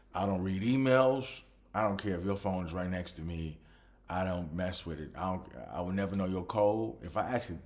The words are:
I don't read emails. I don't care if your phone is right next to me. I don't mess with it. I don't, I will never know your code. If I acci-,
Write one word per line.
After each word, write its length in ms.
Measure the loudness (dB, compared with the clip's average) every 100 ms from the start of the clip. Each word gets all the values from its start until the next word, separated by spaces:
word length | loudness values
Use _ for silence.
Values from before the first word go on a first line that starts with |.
| _
I 140 | 0 2
don't 160 | 2
read 220 | 0 2
emails. 800 | 4 4 6 8 6 4 -2 -10 -14 -20 _
I 100 | 0
don't 180 | 2 0
care 140 | -2 -2
if 80 | 0
your 100 | 0
phone 300 | 0 -2 -2
is 80 |
right 160 | -4 -2
next 240 | -4 -6
to 80 | -8
me. 360 | -6 -4 -6 -8 -18 -20 -20 -20 -6
I 140 | -2 0
don't 280 | -2 -4
mess 320 | -4 -2 -4 -6
with 140 | -8
it. 120 | -8 -6
I 40 | -4
don't, 120 | -4 -6 -14 -10
I 80 | -6
will 120 | -2
never 220 | 0 0 0
know 100 | 0
your 180 | -2
code. 520 | 0 4 4 4 -2 -6
If 140 | -6 -2
I 80 |
acci-, 360 | 0 -2 -4 -10